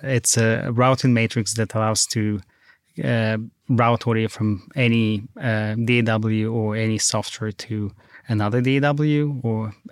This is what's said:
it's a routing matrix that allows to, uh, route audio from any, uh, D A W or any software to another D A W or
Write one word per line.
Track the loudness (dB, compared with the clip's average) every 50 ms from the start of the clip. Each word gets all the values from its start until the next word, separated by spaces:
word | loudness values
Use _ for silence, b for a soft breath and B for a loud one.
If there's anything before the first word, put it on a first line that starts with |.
| -4
it's | -2 -2 0 0 0 2 2
a | 2 2 2 0 -2 -2
routing | 0 2 4 4 4 4 2 2 4
matrix | 4 2 2 0 -2 -4 -2 -2
that | -2 -2 -2 0
allows | -2 0 0 0 0 -2 -2
to, | -2 -2 -2 0 -2 -4 -6 b b b b b b b b _ -12 -6 -2
uh, | 0 0 0 0 0 -2 -2 -4 -8 _ _ _ 0
route | 2 2 4 4 2 2 0
audio | 0 0 0 0 -2
from | -2 -2 -2 -2 -2 -2 -6 -10 -2
any, | 0 2 2 4 4 2 2 0 -2 -6 -10 -14 -6
uh, | -2 -2 0 0 0 -2 -2
D | -2 0 2 2 4
A | 4
W | 2 2 0 2 0 0 0 0 0 -2
or | -2 -2 -2 -2
any | -2 0 0 0 0
software | -2 -2 -2 -2 -4 -4 -8 -8 -8 -8 -8
to | -8 -10 -8 -6 -6 -6 -6 -8 b b b b b b -4
another | -2 0 0 0 0 2
D | 2 2 2 2
A |
W | 2 0 0 0 0 0 2 0 0 -2 -4 -4 -4
or | -2 -2 -2 -4 -6 -10 _ _ -12